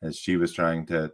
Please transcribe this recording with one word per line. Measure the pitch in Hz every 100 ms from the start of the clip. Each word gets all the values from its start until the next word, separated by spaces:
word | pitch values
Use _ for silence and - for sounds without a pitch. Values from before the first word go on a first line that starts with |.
as | 80 76
she | - 90
was | 85
trying | 87 85 82 80
to, | 82 78